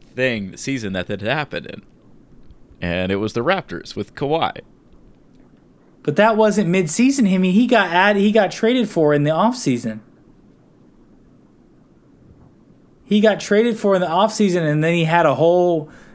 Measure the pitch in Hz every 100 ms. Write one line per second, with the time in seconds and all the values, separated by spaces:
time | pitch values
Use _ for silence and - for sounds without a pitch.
0 | - 127 127 113 92 85 - 135 104 92
1 | 87 98 107 151 143 - - - - _
2 | - - _ - - - - - 87 87
3 | 92 98 107 117 135 190 - 82 - -
4 | - - 139 160 131 - - _ _ -
5 | - _ _ - - _ _ _ _ _
6 | - 143 220 214 214 196 170 185 160 -
7 | 254 277 196 185 185 196 247 226 185 175
8 | 208 202 208 214 185 - 226 254 208 170
9 | 147 147 147 156 220 247 143 120 110 110
10 | - _ - _ _ _ _ _ _ _
11 | _ _ _ _ _ _ _ _ _ _
12 | _ _ - - - _ _ _ _ _
13 | - 208 214 185 - 208 240 214 202 185
14 | 151 175 220 - 202 175 156 151 160 170
15 | 160 170 160 127 165 180 175 165 151 -
16 | -